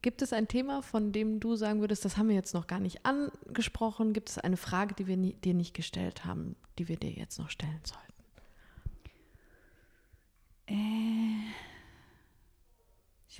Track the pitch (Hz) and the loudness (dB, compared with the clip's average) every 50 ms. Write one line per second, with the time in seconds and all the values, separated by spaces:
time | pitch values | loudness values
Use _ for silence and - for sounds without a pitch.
0 | - 247 240 - 285 - 247 220 220 214 - 247 262 277 277 277 262 - - 220 | 0 0 0 0 -2 0 2 0 0 2 2 0 0 0 -2 -4 -4 0 0 2
1 | 208 208 202 208 220 220 220 214 208 226 233 214 220 208 214 214 208 202 214 202 | 2 2 2 2 2 2 0 0 2 0 2 2 2 2 4 2 4 2 2 0
2 | - 196 - 202 214 220 208 190 190 - - 175 165 - 180 185 190 185 - - | 0 0 2 4 6 6 6 4 4 2 -2 -2 -2 -2 -2 -2 -2 -2 -4 0
3 | - 254 277 285 285 277 - - - - - - 226 - - - 226 226 214 - | 0 0 2 2 0 -2 -4 -10 -14 -4 0 0 0 0 0 0 0 0 2 2
4 | 226 220 214 214 - - - - - 180 185 175 - - 185 185 202 202 196 - | 2 2 2 0 -2 -4 -8 -2 2 2 2 2 2 0 2 2 2 0 0 -4
5 | 196 185 185 185 185 180 - - - 185 180 175 170 - - - 160 - - 175 | 0 0 2 2 2 2 0 0 2 2 4 4 2 0 -4 -6 -6 -4 -2 -2
6 | 180 - - - - 170 180 165 160 - - - - - - - 175 165 165 - | -2 -2 -4 -6 -6 -4 -4 -4 -4 -6 -8 -10 -16 -18 -8 -6 -4 -4 -2 -4
7 | - - - - - - - - 160 151 - - - 151 156 156 - - - - | -4 -6 -4 -6 -8 -10 -8 -8 -8 -8 -6 -6 -6 -6 -6 -6 -8 -12 -12 -12
8 | - - - - - - _ - - - - - - - - - - - - - | -18 -20 -20 -20 -20 -20 _ -20 -20 -20 -20 -20 -20 -20 -20 -8 -8 -8 -8 -8
9 | - - _ _ - _ _ - _ _ - - - - - _ - _ _ _ | -18 -20 _ _ -20 _ _ -20 _ _ -20 -20 -20 -20 -20 _ -20 _ _ _
10 | _ _ - _ _ _ _ _ _ _ - _ _ - 202 202 214 214 220 220 | _ _ -20 _ _ _ _ _ _ _ -20 _ _ -2 0 0 2 2 2 2
11 | 220 226 220 220 226 220 220 214 214 220 208 - - - - - - - - - | 2 2 2 4 2 2 2 0 -2 -6 -8 -10 -12 -16 -18 -20 -20 -20 -20 -20
12 | - - - - _ _ _ _ _ - _ _ _ _ _ _ _ _ _ _ | -20 -20 -20 -20 _ _ _ _ _ -20 _ _ _ _ _ _ _ _ _ _
13 | _ _ _ _ - _ - | _ _ _ _ -20 _ -20